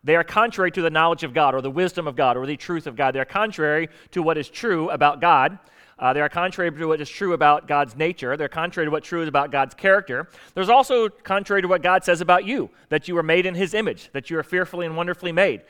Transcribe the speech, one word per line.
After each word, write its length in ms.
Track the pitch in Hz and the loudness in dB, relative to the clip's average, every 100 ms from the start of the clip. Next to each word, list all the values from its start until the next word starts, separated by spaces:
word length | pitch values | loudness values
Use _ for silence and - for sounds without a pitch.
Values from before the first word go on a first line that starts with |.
They 100 | 135 | 2
are 100 | 165 | 2
contrary 460 | 165 214 233 208 185 | 2 0 0 0 -2
to 100 | 175 | 0
the 80 | 165 | 0
knowledge 340 | 156 165 170 | 2 2 2
of 100 | 156 | -4
God 200 | 123 143 | 0 2
or 80 | 131 | 2
the 80 | 135 | -2
wisdom 360 | 135 185 175 156 | -2 -2 -4 -6
of 80 | |
God 220 | 127 135 123 | 0 0 0
or 100 | 135 | -4
the 100 | 147 | -8
truth 300 | - 170 151 | -6 -8 -6
of 80 | |
God. 200 | 117 135 | -2 -2
They 60 | 131 | -2
are 40 | |
contrary 640 | 131 196 220 190 151 151 160 - _ | -4 -2 -4 -2 -2 -2 -4 -10 _
to 100 | 185 | -4
what 140 | 160 156 | -2 -2
is 120 | 143 | -4
true 420 | - 233 175 165 | -6 -4 -2 -2
about 300 | 147 147 143 | 0 2 2
God. 380 | 170 151 135 196 _ _ _ - | 4 4 2 -2 _ _ _ -4
Uh, 140 | 127 | 0
they 80 | 135 | 0
are 80 | 147 | 0
contrary 440 | 170 185 185 175 | -2 -4 -2 -4
to 160 | 147 160 | -2 -2
what 120 | 156 | -2
is 80 | 147 | -4
true 240 | - 202 | -6 -4
about 360 | 165 151 147 - | 2 4 4 2
God's 280 | 147 139 117 | -2 -2 -2
nature. 400 | 160 180 127 147 | -6 -4 -6 -4
They're 120 | 147 | -6
contrary 400 | 160 175 175 151 | -6 -6 -4 -4
to 20 | |
what 140 | 151 | -4
true 180 | - 170 | -4 -6
is 60 | 160 | -2
about 240 | 143 143 | 0 0
God's 200 | 143 135 | -2 -2
character. 560 | - 196 196 202 127 170 - - | 0 2 2 2 -6 -8 -16 -12
There's 180 | - 190 | -4 4
also 380 | 247 262 247 220 | 4 4 2 0
contrary 540 | - - 196 202 202 | -4 -4 -4 0 -2
to 60 | 180 | 2
what 120 | 180 | 2
God 220 | 175 185 | 2 2
says 180 | 180 170 | 2 0
about 240 | 175 180 | 4 2
you, 260 | 185 262 127 _ _ | 2 -4 -6 _ _
that 180 | 151 165 | -4 -2
you 100 | 175 | -2
are 40 | |
made 240 | 160 170 185 | 2 2 0
in 80 | |
his 180 | 175 185 | -2 -2
image, 380 | 208 208 190 - | -2 -4 -6 -10
that 160 | 139 - | -12 -8
you 80 | 165 | -6
are 60 | |
fearfully 440 | 147 180 180 175 170 | -4 -4 -4 -6 -6
and 100 | 160 | -6
wonderfully 340 | 175 175 180 | -6 -6 -4
made. 320 | 165 190 113 - | 0 0 0 -10